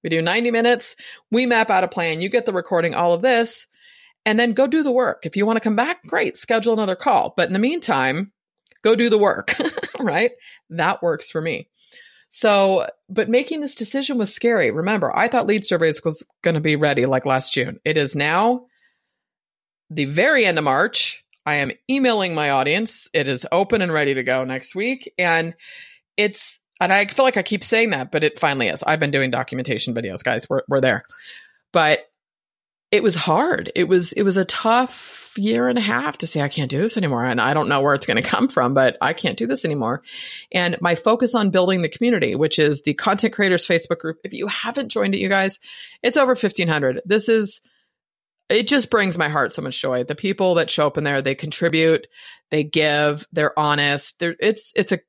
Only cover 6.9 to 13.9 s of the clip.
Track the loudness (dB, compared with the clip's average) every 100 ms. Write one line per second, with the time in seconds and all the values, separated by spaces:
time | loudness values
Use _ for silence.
6.9 | -2 2 2 0 0 0 2 0 -2 -2
7.9 | 0 2 0 -6 _ _ _ _ _ 2
8.9 | 4 4 4 4 2 -4 -2 -4 -4 -10
9.9 | -4 -2 2 0 -2 -20 -20 _ -2 -2
10.9 | 0 -2 -4 -6 -6 -4 -6 -10 _ _
11.9 | -20 -20 _ _ -2 2 4 4 2 -2
12.9 | -8 _ -4 2 0 0 -6 -6 -8 -6